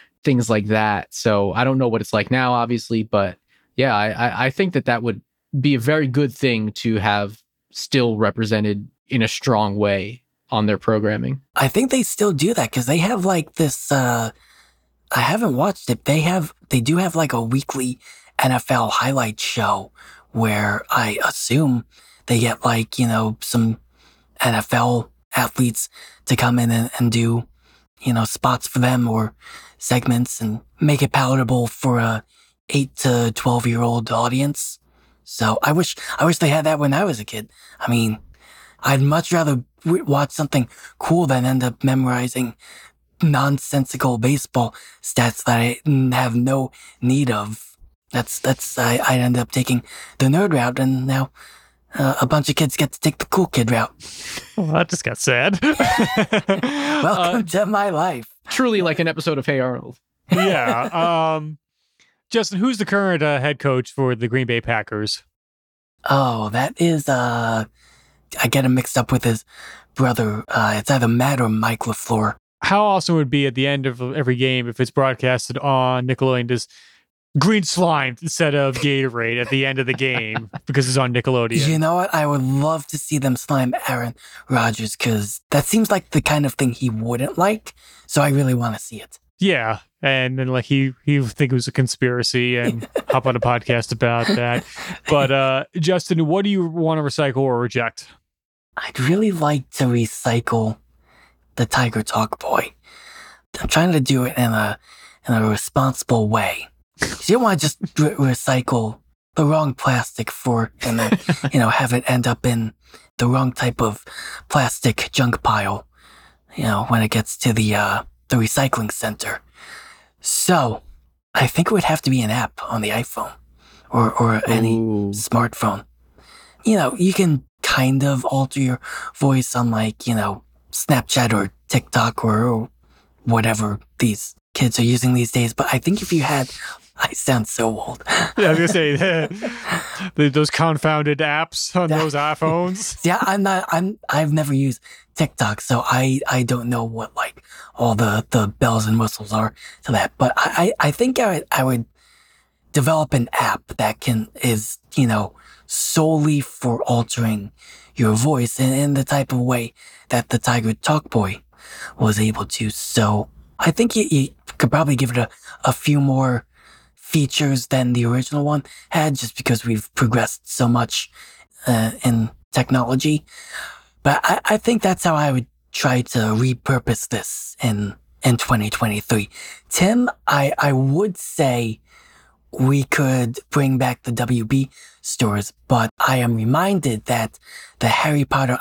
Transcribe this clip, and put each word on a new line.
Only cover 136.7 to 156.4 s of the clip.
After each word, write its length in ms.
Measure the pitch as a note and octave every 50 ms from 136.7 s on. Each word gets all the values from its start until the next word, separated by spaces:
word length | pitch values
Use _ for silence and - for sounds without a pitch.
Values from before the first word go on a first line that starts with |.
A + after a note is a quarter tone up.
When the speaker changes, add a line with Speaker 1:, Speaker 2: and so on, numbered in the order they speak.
| -
Speaker 2:
<laughs> 200 | - - _ _
I 160 | - - -
sound 360 | - - - - C3 A#2 G#2+ -
so 320 | - - A2+ A2+ A2 G#2
old. 220 | - - - - - - - - E3+ - -
Speaker 3:
Yeah, 120 | - G3+ E3
I 0 |
was 80 | D#3+ D#3+
gonna 100 | E3+ D#3+
say, 280 | F#3 F3 D#3 D3 D3
<laughs> 1200 | - F#3+ F#3+ E3+ E3 D3+ D3 F3+ G#3 A#3 A#3+ A#3+ A#3 - - F3 E3 - - - - F#3+ F#3 -
the, 120 | - D3 C#3+
those 220 | C3 D3+ D3+ -
confounded 720 | - - D#3+ E3 D#3 D3 - D#3 D#3 D3+ D3 D3+ D3 C#3
apps 540 | D#3 D3 D3 D#3 E3 - - - - - -
on 140 | F3+ F3 D#3+
Speaker 2:
That 100 | D#3 D#3
Speaker 3:
those 160 | D#3+ D#3 C#3+
iPhones. 840 | C#3+ D3 D3+ D#3 - D#3+ D#3+ D#3+ F3 F3+ F3+ F#3 G#3 - - - -
Speaker 2:
<laughs> 40 | -
Yeah, 140 | F3 F3+ E3+
I'm 200 | E3 F#3+ G3 G3+
not, 220 | G3 G3 F#3+ F#3 - -
I'm, 260 | E3+ E3 F#3 F#3+ G#3+ - - -
I've 240 | - D3+ D#3 D3 D3+
never 180 | D#3 D3 C#3+
used 280 | C#3 C3+ C#3 C3+ A#2+ - _ - - - _ _ _
TikTok, 480 | - D#3+ - - - A2+ G#2+ G#2+ -
so 200 | - - B2+ A#2+ -
I, 360 | - B2+ B2+ C3 C3 C3 C#3 - -
I 120 | B2 B2+
don't 260 | B2 A#2 B2 A#2+ A#2 A#2+
know 160 | B2 A#2 A2+
what, 320 | A2+ A2+ A2 A2+ - -
like, 260 | - - - - - _ _ - - - - _
all 200 | - B2 A#2 G#2+
the, 320 | A2 A2+ G#2+ G#2 A2 - -
the 180 | - A#2 G#2 G2+
bells 380 | - - C3+ A#2 A2+ A2 G#2+
and 140 | A2 A2 A2+
whistles 320 | A2+ G#2+ - - G#2 G2+
are 220 | G#2+ A2 A2 A2 - - - - - - -
to 80 | -
that. 200 | A#2+ G2+ F#2+ - - -
But 160 | C3+ B2 -
I, 360 | - - - - - E3+ G#3+ - -
I, 80 | - D3
I 20 |
think 280 | C#3 - A#3+ B3+ B3+ B3+
I, 240 | A#3+ G#3 F3 D3 - -
I 140 | - - C3
would 220 | C3 B2+ A#2+ A#2 - _ _ _ _ _ _ _ _ _ _ _ _ _ _ _ _
develop 420 | - D3 B2 D#3 D#3+ D#3 D3+ - -
an 160 | B2+ A#2 -
app 340 | - - - - - - - - - -
that 220 | - G#2+ A2 -
can, 280 | - C3 A#2 A2 G#2+ - _ -
is, 360 | - B2 A2+ G#2+ G#2+ - - - _ _ -
you 120 | - B2+
know, 280 | A#2 A2 G#2+ G#2 - - - - - - _ _
solely 760 | - - - - - - E3 D#3 D#3+ D#3+ D3+ D3 D#3 D3+ C#3+